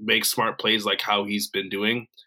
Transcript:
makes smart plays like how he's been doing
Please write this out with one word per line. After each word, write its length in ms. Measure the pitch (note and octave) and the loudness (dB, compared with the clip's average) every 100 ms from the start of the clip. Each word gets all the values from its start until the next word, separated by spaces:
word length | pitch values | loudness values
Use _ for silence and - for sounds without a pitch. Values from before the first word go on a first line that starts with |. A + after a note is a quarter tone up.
makes 280 | G#2+ A2+ - | 0 2 2
smart 300 | - A2+ - | 0 0 0
plays 240 | A2 A2 | 0 2
like 160 | G#2 G2 | 2 0
how 240 | - G#2 | 0 0
he's 240 | G2+ G#2 - | 0 -2 -2
been 220 | G2 F#2+ | -4 -4
doing 380 | G2 G#2+ A#2+ A#2 _ | -2 0 -2 -6 _